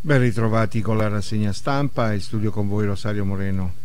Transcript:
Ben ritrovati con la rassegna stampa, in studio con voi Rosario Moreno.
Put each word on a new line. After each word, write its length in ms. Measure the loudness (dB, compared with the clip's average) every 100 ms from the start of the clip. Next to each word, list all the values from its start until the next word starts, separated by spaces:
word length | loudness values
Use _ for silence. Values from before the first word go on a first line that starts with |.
| 4
Ben 80 | 4
ritrovati 640 | 4 2 2 2 2 0
con 160 | 0 0
la 100 | 0
rassegna 460 | 0 -2 0 0
stampa, 580 | 0 -2 0 0 0 0
in 80 | 0
studio 320 | -2 -2 -2
con 160 | 0 0
voi 180 | 0 0
Rosario 380 | 0 -2 0
Moreno. 500 | 0 0 0 0 -2 -4